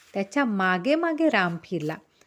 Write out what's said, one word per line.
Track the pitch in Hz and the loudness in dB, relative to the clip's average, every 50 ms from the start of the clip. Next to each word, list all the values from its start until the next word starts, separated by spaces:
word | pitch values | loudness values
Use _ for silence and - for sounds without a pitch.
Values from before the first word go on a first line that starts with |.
| - _ - | -20 _ -6
त्याच्या | 202 196 196 - 285 277 | -6 -6 -4 -2 -2 0
मागे | 233 208 190 185 185 185 180 175 262 302 | 0 0 0 2 2 2 0 2 0 0
मागे | 330 339 330 320 302 320 311 | 2 0 -2 0 2 2 2
राम | - 202 185 175 170 160 - | 4 2 2 0 -2 -6 -8
फिरला. | - 185 165 151 151 160 190 _ _ _ _ _ | -6 -6 -4 -4 -4 -8 -8 _ _ _ _ _